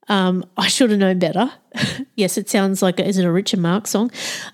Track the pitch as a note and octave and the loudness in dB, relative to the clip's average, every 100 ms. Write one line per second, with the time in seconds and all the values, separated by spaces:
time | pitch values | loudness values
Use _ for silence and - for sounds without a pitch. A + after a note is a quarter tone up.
0 | - G3+ F#3 F#3 - - F#3 - B3 G#3 | -2 0 2 0 -4 -4 -2 2 2 4
1 | F#3+ F#3 - F3+ B3+ - _ - - - | 2 2 0 0 -2 -4 _ -6 -6 -6
2 | C4+ - F#3 - G3 G#3+ F#3+ F#3+ F#3 F3+ | -8 -2 -2 -2 -2 0 0 2 0 0
3 | F#3 F#3+ F3+ F3 G3 F#3+ E3+ F#3+ - D4 | 0 2 2 2 0 0 2 0 0 -2
4 | B3 - - - - | -2 -4 -8 -10 -4